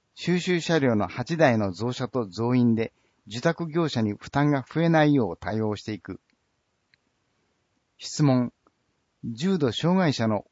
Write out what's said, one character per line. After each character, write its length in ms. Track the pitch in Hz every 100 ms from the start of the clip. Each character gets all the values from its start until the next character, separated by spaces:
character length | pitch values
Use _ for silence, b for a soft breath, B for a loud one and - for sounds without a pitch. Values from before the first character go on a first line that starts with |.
| _
収 260 | - - 180
集 200 | 175 175
車 200 | 156 165
両 160 | 135 107
の 120 | 95
八 300 | - - 165
台 200 | 151 113
の 140 | 101
増 220 | 90 117
車 160 | 123 123
と 160 | 131 104
増 300 | 92 117 127
員 200 | 120 113
で、 160 | 110 _ _ _ -
受 140 | 110
託 260 | 170 165 170
業 180 | 156 160
者 140 | 123
に 120 | 110
負 180 | 104 -
担 200 | 139 147
が 140 | 143 -
増 140 | 156
え 80 | 165
な 140 | 160 151
い 80 |
よ 180 | 143 101
う 60 | 85
対 240 | 95 110
応 140 | 107 104
し 80 |
て 100 | -
い 60 | 107
く。 200 | - 90 _ _ _ _ _ _ _ _ _ _ _ _ _ _ _ _ _ _
質 260 | - -
問。 280 | 147 127 120 - _ _ _ _ _ _
重 340 | 123 113 180 190
度 140 | 135
障 260 | - 160 185
害 160 | 170
者 140 | 123 113
の 180 | 107 -